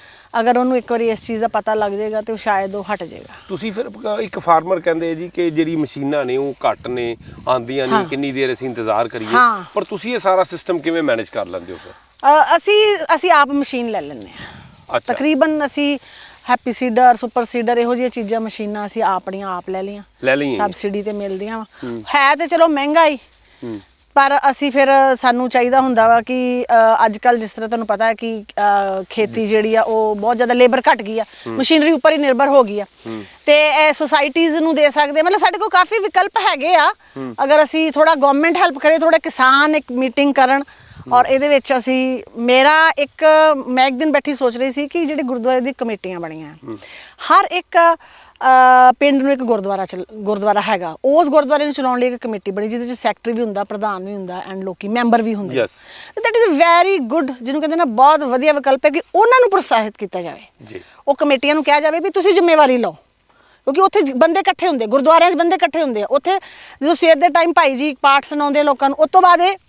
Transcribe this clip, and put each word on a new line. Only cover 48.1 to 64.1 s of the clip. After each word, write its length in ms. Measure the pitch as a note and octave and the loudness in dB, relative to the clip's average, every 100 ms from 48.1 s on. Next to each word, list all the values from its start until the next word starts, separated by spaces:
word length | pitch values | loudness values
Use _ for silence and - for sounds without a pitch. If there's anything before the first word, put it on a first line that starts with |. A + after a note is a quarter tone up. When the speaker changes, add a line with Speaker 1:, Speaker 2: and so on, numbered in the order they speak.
| - - - C4 B3+ B3+ B3+ B3+ B3 | -20 -20 -2 4 6 8 8 6 6
Speaker 1:
ਪਿੰਡ 220 | C#4+ C#4 | 2 2
ਨੂੰ 100 | C#4 | 0
ਇੱਕ 80 | C4+ | -2
ਗੁਰਦੁਆਰਾ 460 | A#3+ G#3+ G3 F#3+ F#3 | -2 -2 -2 -6 -6
ਚਲ-, 180 | F#3 F3 | -10 -12
ਗੁਰਦੁਆਰਾ 460 | G#3+ G3+ G3+ G#3 G3+ | -8 -6 -2 0 0
ਹੈਗਾ, 360 | F#3 G3 E3+ D#3+ | 0 -2 -4 -4
ਉਸ 240 | C4 D4+ D4 | 2 2 4
ਗੁਰਦੁਆਰੇ 360 | D4+ C4+ D4 | 2 2 0
ਨੂੰ 80 | D4 | -2
ਚਲਾਉਣ 280 | C#4+ B3+ B3 | -4 -4 0
ਲਈ 60 | B3 | -2
ਇੱਕ 100 | B3 | -4
ਕਮੇਟੀ 340 | A#3 G#3 G3+ | -8 -8 -8
ਬਣੀ, 180 | F#3+ G#3+ | -6 -6
ਜਿਹਦੇ 260 | A#3 A#3+ | -6 -8
'ਚ 40 | B3 | -6
ਸੈਕਟਰੀ 340 | A3 - A#3 | -6 -4 -6
ਵੀ 100 | A#3 | -4
ਹੁੰਦਾ, 220 | A3+ G3+ | -4 -6
ਪ੍ਰਧਾਨ 400 | G3+ G#3 G#3 F#3 | -8 -6 -6 -6
ਵੀ 100 | F#3+ | -10
ਹੁੰਦਾ, 280 | G3+ F#3 F3+ - | -10 -10 -12 -12
and 100 | F#3+ | -10
ਲੋਕੀ 260 | F#3+ E3+ G3+ | -10 -10 -6
ਮੈਂਬਰ 340 | A#3 A#3+ A#3 | -2 2 0
ਵੀ 120 | A3 | 0
ਹੁੰਦੇ। 220 | G#3 F3+ B2+ | -6 -4 -4
Speaker 2:
ਯੈੱਸ। 140 | G#2+ - - - - G#4+ | -4 -6 -20 -20 -16 -4
Speaker 1:
ਤੇ 40 | |
that 320 | A4+ A4+ A4 | 0 2 2
is 120 | C#4+ | 4
very 520 | E4+ E4+ F#4 F#4+ A3+ D#4+ | 4 4 4 0 -2 -2
good, 180 | C4+ B3+ | -4 -6
ਜਿਹਨੂੰ 200 | A#3+ D4 | -6 -4
ਕਹਿੰਦੇ 140 | D4+ E4 | -2 -2
ਨਾ, 80 | |
ਬਹੁਤ 360 | D4+ A3 C#4 D4+ | 0 4 4 4
ਵਧੀਆ 320 | C#4 B3+ D4+ | 0 0 0
ਵਿਕਲਪ 320 | C#4+ C4+ C4+ | 0 0 0
ਹੈ 60 | D4+ | 0
ਕਿ 100 | D4 - | -2 0
ਉਹਨਾਂ 260 | F4 A#4 B4+ | 2 4 6
ਨੂੰ 100 | A#4+ | 4
ਪ੍ਰੋਤਸਾਹਿਤ 460 | G4 - A3+ G#3+ - | 2 0 0 -2 -8
ਕੀਤਾ 240 | G3+ F3+ | -10 -8
ਜਾਵੇ। 180 | E3+ C#3 - _ | -10 -12 -20 _
Speaker 2:
ਜੀ। 180 | G#2+ F2+ - _ - | -20 -20 -20 _ -4
Speaker 1:
ਉਹ 60 | |
ਕਮੇਟੀਆਂ 400 | C4+ D4 C4 C#4+ | 0 0 0 0
ਨੂੰ 100 | D#4 | 0
ਕਿਹਾ 160 | C#4+ D4 | 0 2
ਜਾਵੇ 200 | D#4 D4+ | 0 -2
ਵੀ 100 | F4+ | -2
ਤੁਸੀਂ 240 | F4+ F#4 | 0 2
ਜ਼ਿੰਮੇਵਾਰੀ 440 | F4+ F4 D#4 C#4 B3 | 4 4 6 4 2
ਲਓ, 140 | G3+ | -2
ਕਿਉਂਕਿ 880 | D#3 _ _ _ _ _ _ C4 D4 | -8 _ _ _ _ _ _ -4 2
ਉੱਥੇ 220 | F#4+ G#4 | 2 2
ਜ-, 100 | C#4 | 0